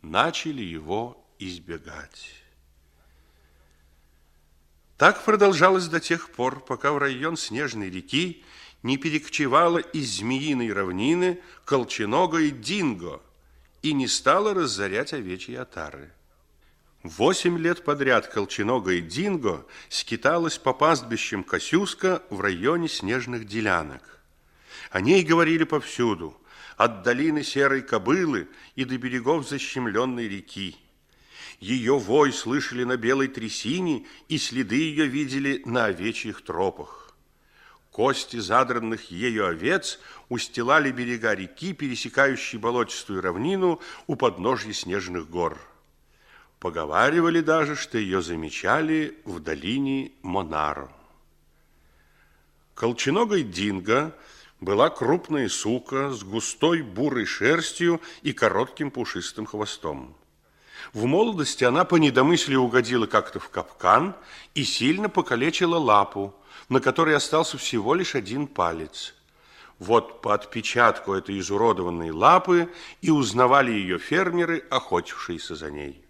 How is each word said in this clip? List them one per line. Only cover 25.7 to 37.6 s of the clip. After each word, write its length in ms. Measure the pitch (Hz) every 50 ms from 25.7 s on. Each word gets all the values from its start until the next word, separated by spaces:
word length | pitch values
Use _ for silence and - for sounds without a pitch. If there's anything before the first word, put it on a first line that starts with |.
| - 147 123 - - - 123 117 104 85 85 78 - _ _ _ - - - - - -
от 240 | 107 120 113 98 87
долины 420 | 120 120 123 147 160 151 151 139
Серой 380 | - - 139 139 139 135 135 120
Кобылы 680 | - - 110 95 117 147 190 185 160 135 101 85 - - - - - _
и 120 | - 131
до 100 | 123 131
берегов 500 | 123 120 127 120 127 113 127 156 165 135
защемленной 840 | 117 139 135 - - - 135 123 117 98 107 123 131 127 120 117 110
реки. 480 | 98 98 92 - - 101 98 92 82 - _ _ _ _ _ _ _ _ _ _ - - - - - _
Ее 380 | - 92 123 131 117 113 139 143
вой 340 | 110 92 117 151 147 139 117
слышали 520 | - - 113 123 143 - - 123 123 123
на 120 | 120 127
Белой 320 | 123 110 117 135 135 135 127
Трясине, 800 | 131 - 113 110 - - - 107 147 180 185 175 151 117 - - - - _ _
и 80 | 156 147
следы 380 | - - - 127 131 95 104
ее 280 | 135 160 160 151 143 156
видели 560 | 139 123 143 151 131 127 139 139 139 139 - -
на 180 | 117 117 127 117
овечьих 560 | 107 95 80 92 110 110 - - 110 98 -
тропах. 640 | - - 80 85 95 95 85 - 76 - - - - - _ _ _ _ _ _ _ _ _ _